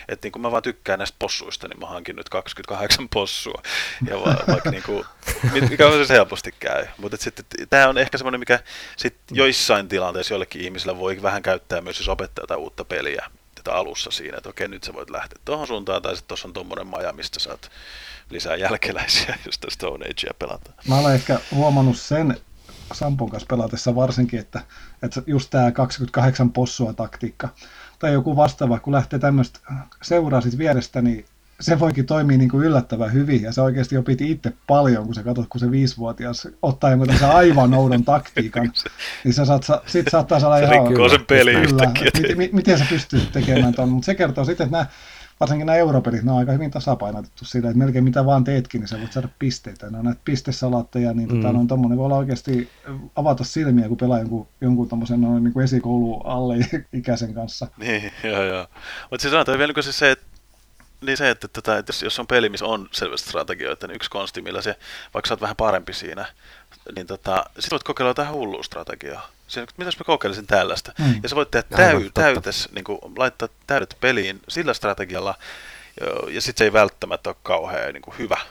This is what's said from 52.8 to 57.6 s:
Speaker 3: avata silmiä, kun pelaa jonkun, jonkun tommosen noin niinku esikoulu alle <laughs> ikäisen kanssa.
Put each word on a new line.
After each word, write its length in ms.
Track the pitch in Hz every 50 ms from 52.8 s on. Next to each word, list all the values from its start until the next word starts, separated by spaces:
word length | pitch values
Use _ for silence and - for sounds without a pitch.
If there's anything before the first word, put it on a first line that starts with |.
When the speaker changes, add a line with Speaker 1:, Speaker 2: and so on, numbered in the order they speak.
| _ - 135 135 135 - -
Speaker 3:
avata 280 | - 147 151 135 120 120
silmiä, 440 | - - 160 156 139 123 120 117 107
kun 100 | 120 113
pelaa 220 | 127 123 123 117
jonkun, 280 | 113 110 117 113 107 - _ _
jonkun 280 | 131 127 127 120 120 107
tommosen 320 | 120 117 113 117 123 120
noin 220 | 120 117 120 120 117
niinku 160 | 120 117 127
esikoulu 640 | 131 131 131 123 - 117 123 120 120 117 110 - -
alle 320 | - 127 123 127 123 120 117 120 - - 156
<laughs> 160 | - - -
ikäisen 400 | 127 120 - 120 117 120 110 107
kanssa. 340 | 113 113 113 - -